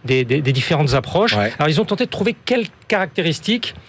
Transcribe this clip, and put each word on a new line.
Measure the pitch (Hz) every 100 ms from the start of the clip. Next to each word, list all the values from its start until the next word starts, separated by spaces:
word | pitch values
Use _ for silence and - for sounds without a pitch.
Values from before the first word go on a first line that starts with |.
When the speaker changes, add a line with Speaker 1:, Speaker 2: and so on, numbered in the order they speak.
Speaker 1:
des, | 123 131 120
des, | 135
des | 135
différentes | 131 - 156 147
approches. | 135 113 170 220
Speaker 2:
Ouais. | 104 104 -
Speaker 1:
Alors, | 151
ils | 156
ont | 220
tenté | 202
de | 247
trouver | - 208 208
quelles | - 247 214 - -
caractéristiques, | 196 185 - 170 147 - 233 - -